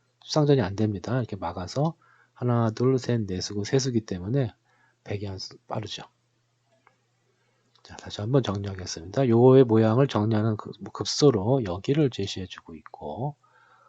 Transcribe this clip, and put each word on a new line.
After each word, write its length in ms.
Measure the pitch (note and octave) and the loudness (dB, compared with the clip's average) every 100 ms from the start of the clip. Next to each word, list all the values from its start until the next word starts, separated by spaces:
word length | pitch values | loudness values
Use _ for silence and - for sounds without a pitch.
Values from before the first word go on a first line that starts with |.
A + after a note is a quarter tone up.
| _ _ | _ _
수상전이 380 | - D#3 D3 C#3 | -6 0 2 2
안 140 | G2 G2 | 0 0
됩니다. 420 | A2 G2+ - B2+ | -2 -2 -4 -4
이렇게 160 | A2+ F#2+ | -4 -6
막아서 580 | F2+ F2+ F2 - D#3 - _ _ _ | -8 -8 -6 -2 -4 -4 _ _ _
하나, 380 | - B2 A#2+ A2+ | -6 -2 2 0
둘, 280 | A2 B2 C3 | 0 0 0
셋, 240 | A#2+ A#2+ G2+ | 0 -2 -2
넷 140 | F#2 | -6
수고 240 | - G2+ | -6 -6
세 140 | G2+ C3+ | -2 0
수기 220 | C3 A#2 | 0 -2
때문에 520 | - F#2 F2+ C3+ B2 - _ _ _ _ | -4 -6 -4 -2 -2 -6 _ _ _ _
백이 220 | - G#2 G2+ | -10 -10 -8
한 120 | F#2+ | -10
수 180 | - - - | -14 -18 -10
빠르죠. 380 | B2 G#2 - - _ _ _ _ _ _ _ _ _ _ _ _ _ _ _ _ _ | -8 -8 -10 -16 _ _ _ _ _ _ _ _ _ _ _ _ _ _ _ _ _
자, 140 | - - | -20 -18
다시 240 | - - | -14 -8
한번 240 | G#2+ C3+ | 0 0
정리하겠습니다. 840 | A#2 G2+ G2+ F#2+ F2+ - E2+ A#2 C3+ | 0 -2 -6 -8 -10 -12 -8 -2 4
요거의 360 | A2+ B2+ C3 | 6 8 8
모양을 420 | B2+ A2 A2 A2+ C#3 | 8 6 4 4 2
정리하는 500 | G#2+ G#2+ G#2+ A2 G#2+ | 2 2 2 0 -2
그, 140 | - - | -6 -14
뭐 120 | F#2+ | -12
급소로 720 | - G#2 - D3 A#2 G2 C3+ | -8 -6 2 4 4 2 0
여기를 460 | G#2 F2 - D3 C#3+ | -2 -4 -2 0 0
제시해주고 640 | A2+ G2 - F#2 - - D#2+ | -2 -6 -8 -12 -14 -20 -20
있고 580 | - - - D2 C#3 - _ _ _ _ | -20 -16 -12 -8 -8 -10 _ _ _ _